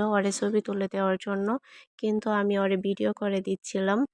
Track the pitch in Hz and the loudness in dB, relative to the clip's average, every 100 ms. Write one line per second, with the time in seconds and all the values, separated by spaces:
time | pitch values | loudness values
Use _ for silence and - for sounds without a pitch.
0 | 214 202 196 190 208 214 208 196 196 196 | 2 2 2 0 0 0 0 -4 -2 0
1 | 190 190 - 196 202 254 - - - - | 0 0 -2 -2 -2 -4 -6 -20 -20 -4
2 | 214 214 214 208 202 202 196 190 196 196 | -2 0 0 2 2 2 2 2 0 0
3 | 208 208 208 196 190 190 - 196 190 208 | -2 0 -2 -2 -2 -6 -4 -2 0 2
4 | 277 | 0